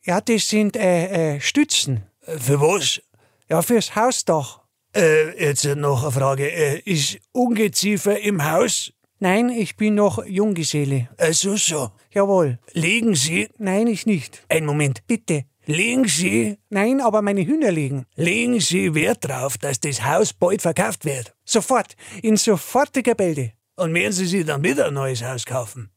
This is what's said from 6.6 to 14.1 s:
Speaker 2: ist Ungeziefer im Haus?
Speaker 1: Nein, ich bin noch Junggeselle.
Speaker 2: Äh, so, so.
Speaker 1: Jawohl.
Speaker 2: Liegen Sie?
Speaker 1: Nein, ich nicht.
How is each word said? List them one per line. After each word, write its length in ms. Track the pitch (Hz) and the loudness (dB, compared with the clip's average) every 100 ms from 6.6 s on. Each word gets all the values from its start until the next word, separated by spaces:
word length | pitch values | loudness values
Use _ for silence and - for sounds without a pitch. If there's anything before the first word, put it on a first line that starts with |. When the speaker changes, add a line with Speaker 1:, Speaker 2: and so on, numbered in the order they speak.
| 147 151 | 0 0
Speaker 2:
ist 340 | - 165 139 - _ | -2 -2 -2 -6 _
Ungeziefer 880 | 254 247 220 214 - 196 208 202 208 | 0 0 2 0 0 0 0 0 0
im 300 | 208 196 147 | 0 0 0
Haus? 420 | - 247 - - _ _ _ | 2 2 -2 -6 _ _ _
Speaker 1:
Nein, 300 | 185 190 240 | 0 2 2
ich 260 | 233 196 - | -2 -4 -2
bin 180 | 214 | 0
noch 300 | 208 208 202 | 4 2 0
Junggeselle. 840 | - 190 214 180 151 151 139 139 120 - | -6 -2 0 0 -2 -2 0 -2 -4 0
Speaker 2:
Äh, 160 | 165 | 0
so, 240 | 160 196 208 | 2 0 0
so. 340 | - 156 120 _ _ | 0 -2 -6 _ _
Speaker 1:
Jawohl. 480 | 202 196 196 156 120 - | 0 2 4 2 -2 -6
Speaker 2:
Liegen 420 | - 165 226 226 | -2 0 2 2
Sie? 340 | 170 139 175 214 _ | 0 0 -2 -4 _
Speaker 1:
Nein, 280 | 202 190 233 | -2 0 0
ich 200 | 208 | 0
nicht. 380 | - | 0